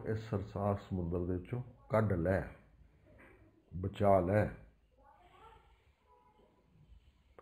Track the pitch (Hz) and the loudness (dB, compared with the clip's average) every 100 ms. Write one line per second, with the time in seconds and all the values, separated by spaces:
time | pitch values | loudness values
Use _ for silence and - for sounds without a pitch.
0 | 85 110 - 98 - 98 101 101 - 92 | -2 -6 -4 -6 -4 -2 0 -2 -2 -4
1 | 82 87 90 90 - 123 - - - 107 | -2 -2 -2 -4 -4 -8 -8 -16 -2 0
2 | 107 90 85 95 - - - - - _ | 2 2 2 0 -2 -12 -20 -20 -20 _
3 | - - - - - _ _ 87 98 101 | -20 -20 -20 -20 -20 _ _ -8 -6 2
4 | 98 95 87 104 - - - _ _ _ | 6 6 6 2 2 -4 -16 _ _ _
5 | - - - - 453 453 _ _ _ _ | -20 -20 -20 -20 -20 -20 _ _ _ _
6 | _ _ _ _ _ _ _ _ - - | _ _ _ _ _ _ _ _ -20 -20
7 | - _ _ - | -20 _ _ -20